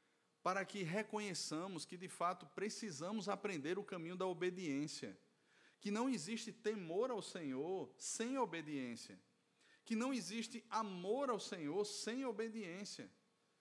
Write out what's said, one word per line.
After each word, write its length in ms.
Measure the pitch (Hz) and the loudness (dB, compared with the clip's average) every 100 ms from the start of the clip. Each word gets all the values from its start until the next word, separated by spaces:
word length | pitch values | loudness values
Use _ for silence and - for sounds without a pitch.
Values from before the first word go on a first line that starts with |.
| _ _ _ _ | _ _ _ _
para 220 | 175 190 190 | 0 2 0
que 180 | 208 | -2
reconheçamos 1000 | 170 190 214 214 208 165 - 156 185 175 - | 0 0 0 0 0 -2 -2 -2 -2 -4 -6
que, 100 | 180 | -8
de 140 | 180 | -8
fato, 360 | - 175 185 156 | 0 2 2 -4
precisamos 840 | - 202 220 220 143 170 220 190 | -2 -2 -2 -4 -4 -2 0 0
aprender 500 | 196 202 175 139 190 | 0 0 0 0 0
o 40 | |
caminho 340 | 196 185 165 175 | 0 -4 -4 0
da 100 | 185 | 0
obediência, 880 | 175 180 180 175 139 151 - 117 92 - _ _ - - - | 2 0 0 2 2 2 -2 -6 -10 -18 _ _ -20 -20 -8
que 120 | 208 | 0
não 180 | 208 254 | 2 4
existe 420 | 233 156 226 226 | 2 0 -4 -4
temor 600 | - 208 214 170 175 254 | -2 0 0 2 2 4
ao 100 | 226 | 2
Senhor 680 | - 185 151 131 156 190 131 - | -2 -4 -2 0 2 0 -2 -6
sem 400 | - - 226 269 | -4 0 2 4
obediência, 800 | 226 165 151 143 127 113 - 95 - _ _ _ - - - | 2 2 -2 -2 -2 -4 -8 -14 -20 _ _ _ -20 -14 0
que 100 | 220 | 2
não 160 | 247 | 4
existe 540 | 262 170 226 226 233 - | 2 0 -2 -2 -6 -2
amor 600 | 208 220 180 180 240 277 | 0 0 0 2 4 4
ao 100 | 220 | 2
Senhor 460 | - 190 147 175 208 | 0 -2 0 2 2
sem 400 | - - 247 269 | 0 -2 0 0
obediência. 840 | 208 226 220 190 175 208 - 107 - _ _ _ _ | 0 -2 -2 -6 -6 -8 -8 -12 -14 _ _ _ _